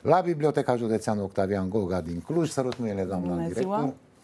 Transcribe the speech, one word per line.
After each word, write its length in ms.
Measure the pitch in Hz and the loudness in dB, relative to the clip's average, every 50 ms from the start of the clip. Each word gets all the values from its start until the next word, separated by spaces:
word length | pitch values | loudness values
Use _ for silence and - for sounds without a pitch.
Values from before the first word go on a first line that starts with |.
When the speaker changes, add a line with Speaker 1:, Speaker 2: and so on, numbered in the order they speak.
Speaker 1:
la 180 | - 135 151 180 | 2 4 4 4
Biblioteca 560 | 180 175 170 151 147 151 135 143 135 - 127 | 4 2 0 2 2 2 2 2 2 2 2
Județeană 460 | 120 120 110 113 107 - - 110 104 | 2 2 2 0 0 0 0 0 0
Octavian 480 | 101 98 - - 98 95 101 98 95 92 | -2 -2 0 0 0 2 0 0 0 0
Goga 320 | 95 113 101 87 92 90 | 0 0 0 0 0 -2
din 180 | 85 85 85 85 | -2 -2 -6 -6
Cluj. 300 | 82 - 151 170 165 151 | -4 -2 0 0 0 0
Sărut 300 | - - 131 127 120 - | 0 -2 -2 -2 -4 -4
mâinile, 240 | 120 110 101 98 95 | -4 -4 -2 -2 -2
doamna 240 | 90 95 92 90 87 | -2 -2 -2 -2 -2
Speaker 2:
Bună 200 | 87 85 85 - | -2 -2 -2 -2
Speaker 1:
director. 160 | - 113 190 | -2 -2 -2
Speaker 2:
ziua. 300 | 185 196 214 - 262 262 - - - _ _ | -2 0 -2 -2 -2 -4 -6 -14 -20 _ _